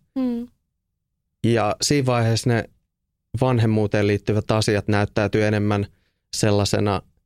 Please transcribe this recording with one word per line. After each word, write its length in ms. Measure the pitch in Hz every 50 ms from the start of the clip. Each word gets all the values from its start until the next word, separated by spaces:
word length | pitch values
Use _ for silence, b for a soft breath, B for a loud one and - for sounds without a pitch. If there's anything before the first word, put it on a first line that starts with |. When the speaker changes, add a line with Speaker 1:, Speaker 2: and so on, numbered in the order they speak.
| _ _ _
Speaker 1:
Mm. 320 | 262 254 247 240 233 240 247 _ _ _ _ _ _ _ _ _ _ _ _ _ _ _ _ _ _ -
Speaker 2:
Ja 320 | 113 117 110 104 104 - -
siinä 240 | - - 147 143 127
vaiheessa 440 | 127 123 120 113 113 113 104 - 123
ne 200 | 117 110 - - _ _ _ _ _ _ _ _ _ _ _ _ - 117
vanhemmuuteen 640 | 127 127 127 117 117 113 110 110 107 101 - 107 101
liittyvät 440 | 104 104 101 - - 104 107 - -
asiat 360 | 110 110 107 117 104 101 -
näyttäytyy 580 | - 104 104 104 - - 110 104 98 - 107 107
enemmän 420 | 107 107 104 104 104 104 101 98 - _ _ _ _ _ _ _ _ -
sellaisena, 680 | - - 107 101 101 101 - - 104 101 104 98 - - _ _ _ _